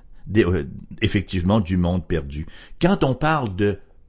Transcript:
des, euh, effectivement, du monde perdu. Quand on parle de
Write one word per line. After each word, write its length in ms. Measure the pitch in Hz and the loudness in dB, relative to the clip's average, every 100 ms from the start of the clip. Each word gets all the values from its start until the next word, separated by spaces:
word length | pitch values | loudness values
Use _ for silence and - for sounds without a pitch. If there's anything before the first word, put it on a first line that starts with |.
| - - - | -20 -16 0
des, 160 | 101 | 4
euh, 240 | 87 90 71 - - - | 4 2 -2 -10 -14 -2
effectivement, 580 | 90 104 - 92 87 110 | 0 0 0 0 2 2
du 160 | 87 92 | 2 2
monde 320 | 87 90 80 | 2 0 -2
perdu. 380 | 82 71 71 80 - - - | -4 -4 -8 -10 -14 -18 0
Quand 240 | 175 196 | 2 4
on 100 | 139 | 2
parle 400 | 127 156 156 120 | 2 0 0 -2
de 240 | 92 101 98 - - | 0 0 -2 -8 -20